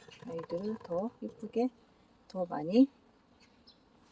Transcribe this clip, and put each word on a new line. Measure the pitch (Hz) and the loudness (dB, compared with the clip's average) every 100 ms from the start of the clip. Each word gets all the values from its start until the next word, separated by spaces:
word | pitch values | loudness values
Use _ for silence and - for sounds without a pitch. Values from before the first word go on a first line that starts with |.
| - - - | -20 -18 -12
아이들을 | 165 165 170 208 226 | -10 -6 -4 -4 -6
더 | - 175 226 - | -4 -4 -4 -6
예쁘게, | 220 - 214 226 247 - - - - - - | -12 -12 -4 0 0 -2 -20 -20 -20 -20 -10
더 | 185 175 | -6 -4
많이 | 151 151 214 269 - - - _ - - - - - - - - | -4 2 6 6 4 -20 -20 _ -20 -20 -20 -20 -20 -20 -20 -20